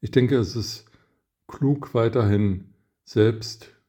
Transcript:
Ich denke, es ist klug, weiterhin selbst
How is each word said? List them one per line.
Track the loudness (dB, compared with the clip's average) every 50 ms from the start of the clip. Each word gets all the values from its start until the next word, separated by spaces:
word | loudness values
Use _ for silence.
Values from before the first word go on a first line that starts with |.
| -10
Ich | 0
denke, | 2 2 2 4 2
es | 0 0 -2 -4
ist | -8 -8 -8 -10 -16 -20 _ _ _ _ _ _ _ _ _ _ _ _
klug, | _ -8 -4 0 0 0 -2 -4 -6 -2
weiterhin | 0 0 2 2 2 2 2 2 2 2 0 -2 -4 -8 -16 _ _ _ _ _ _ _
selbst | -6 2 2 4 4 2 -2 -8 -14 -14 -16 -20 -20 _ _ _